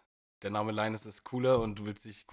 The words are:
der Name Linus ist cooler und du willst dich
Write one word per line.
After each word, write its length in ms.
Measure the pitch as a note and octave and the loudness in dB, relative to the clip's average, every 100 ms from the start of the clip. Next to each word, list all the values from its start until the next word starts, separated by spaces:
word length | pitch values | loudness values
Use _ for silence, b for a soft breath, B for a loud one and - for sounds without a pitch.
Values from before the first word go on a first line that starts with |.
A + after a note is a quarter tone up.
| _ _ _ _ | _ _ _ _
der 100 | G2+ | -2
Name 200 | G#2+ G#2+ | 0 0
Linus 340 | G#2+ A2 A2 G#2+ | 0 0 -2 -8
ist 180 | - - | -14 -6
cooler 340 | B2+ B2+ B2 | 2 6 6
und 160 | A2 G2+ | 4 -2
du 60 | G#2 | -6
willst 180 | G#2+ A2 | -8 -12
dich 200 | - - | -16 -10